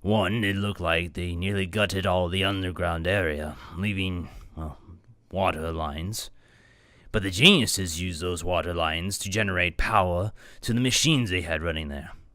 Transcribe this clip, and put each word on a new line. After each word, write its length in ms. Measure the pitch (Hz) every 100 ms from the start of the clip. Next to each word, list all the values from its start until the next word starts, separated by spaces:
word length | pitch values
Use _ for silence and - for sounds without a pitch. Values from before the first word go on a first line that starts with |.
One, 440 | 104 107 92 110
it 120 | 101 98
looked 240 | 101 101
like 340 | 85 85 87
they 200 | 76 90
nearly 320 | 85 95 101 95
gutted 400 | 92 104 101 95
all 220 | 92 90
the 160 | 95
underground 640 | 95 98 92 82 87 85 82
area, 500 | 101 87 73 76 78 - 85
leaving, 520 | 104 95 95 90 80 - - -
well, 220 | 80 76 - 87 - - _
water 420 | 90 92 80 80
lines. 580 | 82 78 71 87 113 - - _ - - _ _ - -
But 120 | 110
the 80 | 98
geniuses 720 | 87 139 190 104 - 90 80
used 200 | 90 82
those 240 | 90 87
water 280 | 82 87 80
lines 460 | 85 80 80 90 101
to 120 | 101
generate 460 | 98 101 90 87 85
power 560 | - 110 92 87 104 - - -
to 120 | -
the 80 | 117
machines 500 | 127 117 156 151 113
they 100 | 90
had 220 | 82 80
running 260 | 85 78 76
there. 240 | 71 87 - -